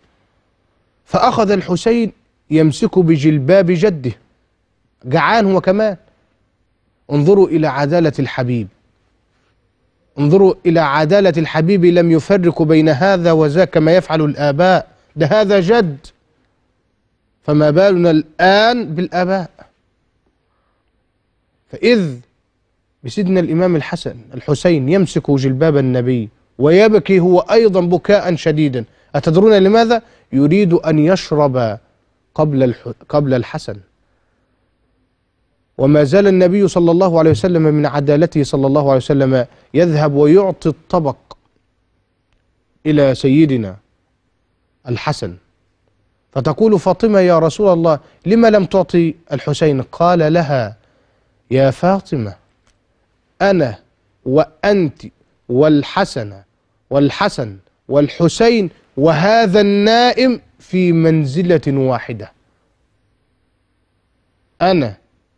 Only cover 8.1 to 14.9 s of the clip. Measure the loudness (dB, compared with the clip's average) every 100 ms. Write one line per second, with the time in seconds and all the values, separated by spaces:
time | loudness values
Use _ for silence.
8.1 | -2 -6 -6 -4 -4 -6 _ _ _ _
9.1 | _ _ _ _ _ _ _ _ _ _
10.1 | -4 2 4 2 0 0 0 0 0 0
11.1 | 2 2 0 -2 -2 0 2 2 2 2
12.1 | 0 0 0 0 0 0 2 2 2 0
13.1 | 0 0 2 2 0 0 2 2 2 0
14.1 | -2 -2 -2 -2 0 2 0 -2